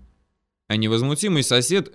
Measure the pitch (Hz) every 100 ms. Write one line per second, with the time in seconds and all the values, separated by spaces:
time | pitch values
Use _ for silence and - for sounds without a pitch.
0 | - _ _ _ _ _ - 107 110 113
1 | 135 147 214 170 123 123 123 190 -